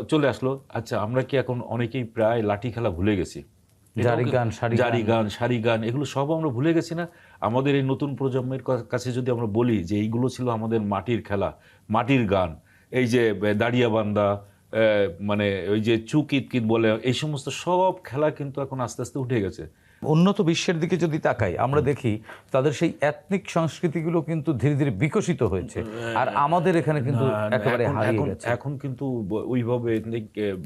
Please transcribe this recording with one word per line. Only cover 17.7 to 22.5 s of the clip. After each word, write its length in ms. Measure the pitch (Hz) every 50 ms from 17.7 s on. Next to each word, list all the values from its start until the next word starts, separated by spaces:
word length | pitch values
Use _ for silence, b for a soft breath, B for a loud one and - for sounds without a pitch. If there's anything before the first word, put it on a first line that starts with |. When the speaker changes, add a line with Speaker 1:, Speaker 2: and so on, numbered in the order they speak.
| 180 180 185 185 180 185 -
Speaker 1:
খেলা 260 | - 113 143 151 151
কিন্তু 300 | - - 143 139 131 139
এখন 200 | 139 135 135 131
আস্তে 220 | 123 117 - - 123
আস্তে 160 | - - 143
উঠে 220 | 131 120 127 113
গেছে। 280 | 98 92 - - 80 - b b b b b b b
Speaker 2:
উন্নত 380 | - 156 165 175 196 196 -
বিশ্বের 400 | 190 156 165 - - - 180 160
দিকে 160 | 170 165 185
যদি 220 | 156 170 165 143 120
তাকাই, 400 | - 151 123 - 113 92 82 -
আমরা 180 | 113 127 139
Speaker 1:
হুম। 80 | 151 143
Speaker 2:
দেখি 380 | 143 143 - - 117 104 107 B B B B B B